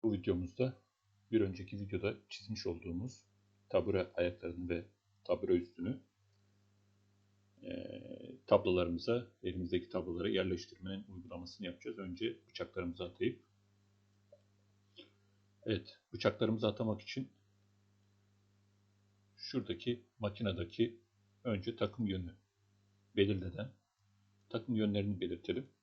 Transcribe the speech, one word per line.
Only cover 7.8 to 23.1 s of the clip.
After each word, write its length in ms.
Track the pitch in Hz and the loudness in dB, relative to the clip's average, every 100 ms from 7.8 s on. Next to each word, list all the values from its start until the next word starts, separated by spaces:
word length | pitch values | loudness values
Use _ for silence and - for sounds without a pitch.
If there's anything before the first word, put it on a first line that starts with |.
| - - - - - - - | -8 -12 -12 -14 -14 -18 4
tablolarımıza, 840 | 101 95 90 87 85 - 120 120 _ | 6 6 4 4 0 2 0 0 _
elimizdeki 460 | 95 90 87 90 - | -6 -4 0 -2 0
tablolara 400 | 95 87 85 95 | -4 -4 -2 0
yerleştirmenin 760 | 101 92 87 - - 92 98 107 | 2 2 0 -4 -10 -8 -8 -8
uygulamasını 580 | 92 85 90 85 - 95 | -14 -12 -10 -10 -8 -10
yapacağız. 320 | 85 - 87 | -8 -10 -8
Önce 400 | 92 87 110 - _ | -8 -2 -2 -4 _
bıçaklarımızı 560 | - 87 95 87 90 | -10 -6 -4 -4 -4
atayıp, 380 | 87 - 107 131 _ _ _ _ _ _ _ _ _ - _ _ _ _ _ - - _ _ _ _ _ | -8 0 -2 -2 _ _ _ _ _ _ _ _ _ -20 _ _ _ _ _ -20 -20 _ _ _ _ _
evet, 360 | - 104 - - _ | -2 -2 -2 -20 _
bıçaklarımızı 560 | 110 110 - 110 110 110 | 2 2 4 2 4 2
atamak 320 | 107 113 101 | 2 -2 -2
için 320 | - - 131 _ _ _ _ _ _ _ _ _ _ _ _ _ _ _ _ _ _ _ _ - | -4 -6 -6 _ _ _ _ _ _ _ _ _ _ _ _ _ _ _ _ _ _ _ _ -14
şuradaki 680 | - 131 104 113 - 120 - _ | -4 -2 -2 -4 -2 -4 -6 _
makinedeki 800 | 107 - 110 87 87 - 117 - _ _ _ _ | -4 0 0 0 -4 0 0 0 _ _ _ _
önce 320 | 120 101 98 - | -2 0 -2 0
takım 300 | 107 - 107 | -2 0 0
yönü 280 | 95 87 - _ _ _ _ _ _ _ | 0 -2 -10 _ _ _ _ _ _ _